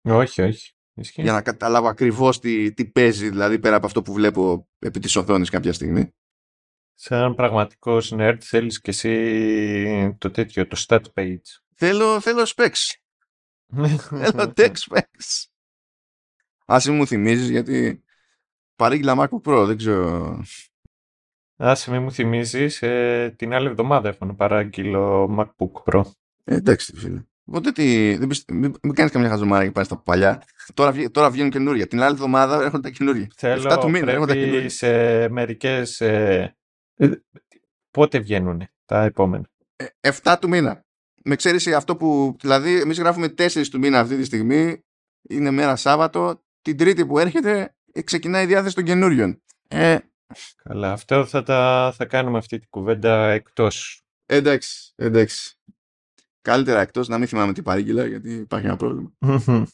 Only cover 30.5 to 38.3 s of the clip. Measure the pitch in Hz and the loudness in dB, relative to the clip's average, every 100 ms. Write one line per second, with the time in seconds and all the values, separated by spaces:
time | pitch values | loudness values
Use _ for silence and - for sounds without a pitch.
30.5 | _ - - 143 135 123 147 147 127 143 | _ -10 2 2 2 -2 2 2 2 -2
31.5 | 135 135 127 92 120 135 143 135 131 135 | 0 0 0 -2 0 0 0 0 2 2
32.5 | 147 139 143 131 131 139 123 101 _ 127 | 2 0 -2 -8 -2 0 0 -4 _ -2
33.5 | 131 135 165 143 175 131 131 151 135 135 | -2 0 2 2 0 0 0 0 0 0
34.5 | 131 131 - 123 117 117 113 117 120 117 | -2 -4 -4 0 2 2 2 0 -2 -6
35.5 | 113 131 131 120 - 113 107 104 95 92 | -4 -4 -2 -4 -4 0 2 2 0 -2
36.5 | _ _ _ _ _ 143 - _ - _ | _ _ _ _ _ 2 2 _ -20 _
37.5 | _ _ _ _ - 151 143 104 | _ _ _ _ 2 2 2 -2